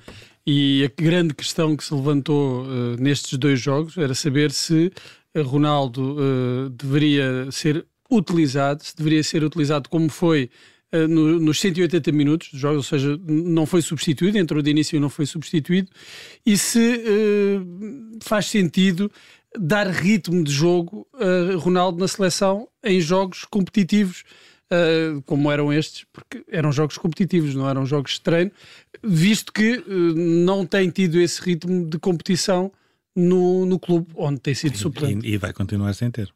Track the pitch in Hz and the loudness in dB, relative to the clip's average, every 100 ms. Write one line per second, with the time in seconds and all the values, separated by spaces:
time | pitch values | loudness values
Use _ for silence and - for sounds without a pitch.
0 | - - - _ - 143 139 139 139 - | -8 -20 -20 _ 0 2 2 2 0 0
1 | 160 175 170 139 - - 160 151 - 147 | 2 2 0 -2 -6 -2 0 -2 -2 -2
2 | 135 143 139 147 139 127 131 127 120 120 | 0 0 0 0 0 -2 -4 -4 -4 -2
3 | 135 139 - 139 143 139 127 139 160 185 | 0 0 -4 -2 2 2 0 -2 -2 -4
4 | 143 127 156 135 147 139 - 160 175 - | -2 -2 0 0 0 0 0 2 2 -2
5 | - - _ 165 139 143 151 147 135 120 | -16 -20 _ -4 -2 0 2 2 0 -2
6 | 131 147 139 131 127 123 135 123 139 143 | -4 -2 0 0 0 -2 -6 -8 -2 2
7 | 151 143 135 127 131 - 160 151 - _ | 4 2 2 -2 -6 -4 -2 -2 -4 _
8 | _ 240 165 170 151 135 139 147 - - | _ 0 2 2 2 2 0 -2 -8 -4
9 | 156 156 147 170 151 165 143 151 127 160 | 0 2 2 0 -2 0 0 0 -2 0
10 | 160 - 170 156 123 - - _ _ 170 | 0 0 2 2 0 -8 -20 _ _ 0
11 | 160 160 156 170 156 147 202 165 175 175 | 2 4 4 4 2 2 0 0 0 0
12 | 135 147 143 160 - 139 143 151 127 151 | 0 2 2 0 -2 -4 -2 0 0 -2
13 | 135 147 180 156 175 165 156 180 151 151 | 0 -2 -2 -2 2 0 2 0 0 -2
14 | - 139 180 214 170 151 143 151 147 156 | -2 0 0 2 0 0 2 2 2 0
15 | 143 - 147 165 139 170 135 180 190 - | -2 -2 -4 -6 -4 -4 0 0 0 -8
16 | - - - - - 202 - 233 233 240 | -20 -20 -20 -4 0 2 2 2 2 2
17 | 226 208 214 208 202 202 180 175 214 277 | 0 2 2 2 2 0 -4 -10 -12 -14
18 | 226 226 - 214 - 220 180 - 190 175 | -16 -18 -2 -2 0 0 2 2 2 2
19 | 202 - - - _ - 160 202 202 175 | -4 -6 -20 -20 _ -8 -2 0 0 0
20 | 165 214 165 175 151 143 170 175 170 214 | 2 0 2 0 0 2 2 2 0 -10
21 | 214 269 202 180 175 185 143 180 180 170 | -18 -4 0 0 0 -2 0 2 0 0
22 | 190 - 190 - 196 196 254 _ 233 185 | -4 0 -2 2 0 0 -6 _ 0 0
23 | 156 185 190 - - 208 180 - 180 208 | 2 0 0 -6 -6 -4 0 0 2 2
24 | 196 175 - - - _ _ 175 165 160 | 0 -4 -16 -20 -20 _ _ 0 2 2
25 | 160 151 135 147 147 147 147 147 151 - | 0 -4 -4 0 2 2 2 0 -2 -8
26 | - - - 233 - 190 151 135 151 - | -20 -20 -18 -18 -8 -2 0 0 -2 -2
27 | 175 156 190 180 151 135 135 135 135 143 | -6 -2 0 0 0 -2 -2 -2 -2 -2
28 | 127 - - 165 185 - - - _ - | -2 -6 0 0 0 -4 -20 -20 _ -10
29 | 233 165 180 220 - - 220 247 180 190 | -2 2 4 2 -2 0 0 0 -2 0
30 | 170 160 175 165 175 196 175 202 185 - | 0 2 2 2 2 2 0 0 0 2
31 | 190 165 175 - - 170 175 180 165 160 | 2 2 2 0 -4 -4 -2 -2 -2 -4
32 | 202 165 - 180 - 180 190 - _ _ | -2 -2 -2 -2 0 0 -2 -8 _ _
33 | _ - 175 185 180 185 185 185 - 170 | _ 0 2 4 4 2 0 -2 0 0
34 | 175 - 160 143 - 135 156 127 175 - | -2 -4 -4 -2 -4 -2 -2 -4 -6 -4
35 | 156 101 117 104 95 - 95 104 101 98 | -4 -4 -2 -4 -4 -6 -4 -2 -2 -2
36 | 120 117 98 | -4 -4 -10